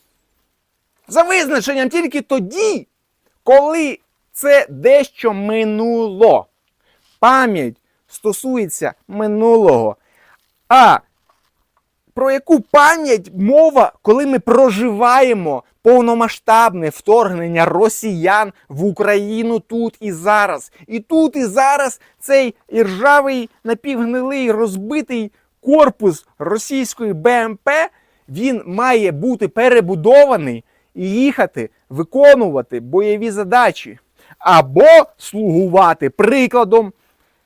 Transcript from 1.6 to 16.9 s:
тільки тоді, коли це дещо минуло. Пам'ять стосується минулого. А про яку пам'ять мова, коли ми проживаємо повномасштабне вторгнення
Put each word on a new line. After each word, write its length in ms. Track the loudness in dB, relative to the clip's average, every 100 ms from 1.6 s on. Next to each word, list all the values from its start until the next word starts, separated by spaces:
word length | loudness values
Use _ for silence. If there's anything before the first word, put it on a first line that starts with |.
| -4 -6 -4
тільки 340 | -4 -6 -8
тоді, 640 | -6 -6 -6 -6 -4 -6 -10 _ _ _ _ _
коли 560 | 2 4 4 -2 -6 -8 _ _ _
це 340 | -6 2 2 0
дещо 600 | -2 2 2 2 -6 -6
минуло. 1120 | -4 -6 -4 -4 -4 -4 -4 -6 0 2 2 -2 _ _ _ _ _ _ _
Пам'ять 560 | 2 2 0 -4 -6 -10 _ _ _
стосується 880 | -10 -8 -6 -6 -6 -6 -8 -10 -10 -14
минулого. 880 | -8 -4 -2 2 4 4 2 -2 -8 _ _ _ _ _ _ 2
А 320 | 4 6 4 -2 _ _ _ _ _ _ _ _ _ _
про 160 | -6 -4
яку 300 | -2 0 0
пам'ять 720 | 2 4 4 2 0 -4 -4
мова, 580 | -4 2 4 4 4 0 0
коли 240 | 0 0 0
ми 120 | -2
проживаємо 1200 | 0 2 4 2 -4 0 2 2 2 0 -4 -8 -10 _
повномасштабне 1080 | 2 4 2 0 -4 -4 0 2 2 0
вторгнення 760 | -6